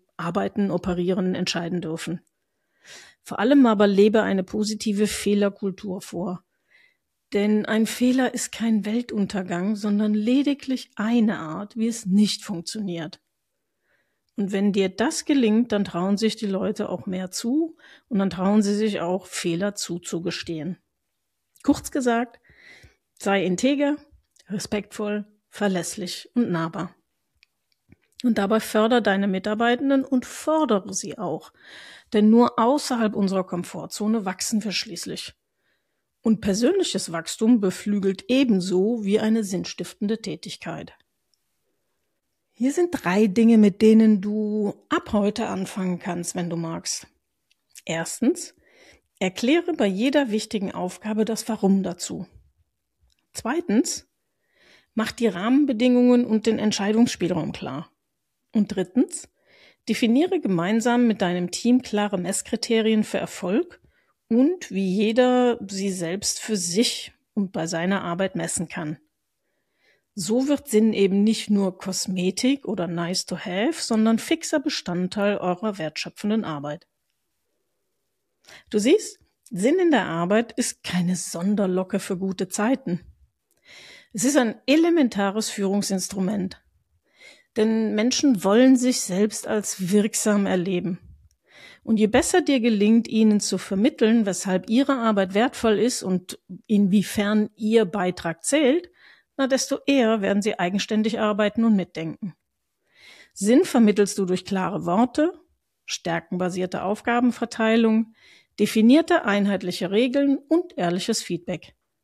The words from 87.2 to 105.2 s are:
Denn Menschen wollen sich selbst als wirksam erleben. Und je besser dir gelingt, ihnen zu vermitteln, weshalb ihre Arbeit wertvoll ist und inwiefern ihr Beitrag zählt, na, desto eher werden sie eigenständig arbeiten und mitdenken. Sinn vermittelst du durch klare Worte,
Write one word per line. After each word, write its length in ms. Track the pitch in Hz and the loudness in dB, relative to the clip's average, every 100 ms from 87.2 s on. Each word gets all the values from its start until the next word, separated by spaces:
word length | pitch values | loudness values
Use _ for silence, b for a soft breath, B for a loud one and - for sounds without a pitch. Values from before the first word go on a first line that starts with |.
| b b b - | b b b -2
Denn 400 | 220 220 220 208 | 0 2 0 0
Menschen 480 | 233 - 294 214 | 0 2 2 2
wollen 320 | 190 214 262 262 | 4 6 8 6
sich 260 | 247 247 | 4 0
selbst 460 | - 180 214 - - | -2 0 0 -2 -4
als 440 | 220 202 - 180 | -4 -4 -4 0
wirksam 540 | 208 208 - 214 208 196 | 2 2 0 0 2 2
erleben. 540 | 185 175 180 175 170 - - _ _ B B B B | 0 0 -2 -4 -6 -12 -20 _ _ B B B B
Und 140 | - 220 | -2 2
je 100 | 214 | 4
besser 340 | 247 - 359 | 4 2 2
dir 180 | 311 269 | 4 2
gelingt, 480 | 233 208 208 226 220 | 2 4 4 4 4
ihnen 320 | 220 220 208 | 4 4 4
zu 180 | - 185 | 0 -4
vermitteln, 720 | - 190 247 311 220 233 202 | -4 0 0 2 4 4 2
weshalb 420 | 180 202 185 185 | -2 -2 -2 0
ihre 240 | 226 277 | 0 2
Arbeit 400 | 269 226 208 190 | 0 0 2 2
wertvoll 460 | 196 240 - 233 208 | 2 0 0 0 2
ist 240 | 226 - | 2 0
und 360 | 190 185 180 - - 180 - | -2 -4 -4 -14 -16 -16 0
inwiefern 840 | 208 202 208 180 - 202 214 214 - | 2 4 4 2 -2 0 0 0 -4
ihr 300 | 214 226 202 | 0 2 2
Beitrag 600 | 202 180 180 170 165 - | 0 -4 -4 -6 -6 -2
zählt, 460 | 285 277 320 349 b b b b - | 2 4 2 -2 b b b b -4
na, 120 | 269 | 0
desto 320 | 262 - - - | 0 -2 -4 0
eher 360 | 277 226 220 | 2 2 2
werden 200 | 190 202 | 0 0
sie 180 | 208 - | 0 -2
eigenständig 600 | 180 196 - 214 214 214 | -2 -2 -2 0 0 0
arbeiten 440 | 214 208 208 208 | -2 0 0 2
und 120 | 226 202 | 2 2
mitdenken. 600 | 175 - 160 - 196 - _ _ _ _ b b b b b | 0 -6 -10 -8 -12 -12 _ _ _ _ b b b b b
Sinn 320 | - 196 262 370 | -4 4 4 4
vermittelst 520 | 262 220 208 202 - | 6 6 4 2 0
du 80 | 185 | -2
durch 200 | 185 - | -2 -2
klare 400 | 196 185 185 170 | -4 -2 -4 0
Worte, 480 | 185 247 269 | 2 2 2